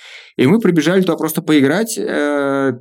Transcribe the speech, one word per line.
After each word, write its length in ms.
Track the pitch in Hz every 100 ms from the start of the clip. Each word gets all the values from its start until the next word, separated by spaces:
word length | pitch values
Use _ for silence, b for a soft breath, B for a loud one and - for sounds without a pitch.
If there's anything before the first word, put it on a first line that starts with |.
| B B B -
И 100 | 127
мы 120 | 220
прибежали 400 | 208 165 147 190
туда 160 | 180 156
просто 240 | 156 170
поиграть, 540 | 165 156 135 175 226 -
э, 760 | - 151 147 147 139 139 135 123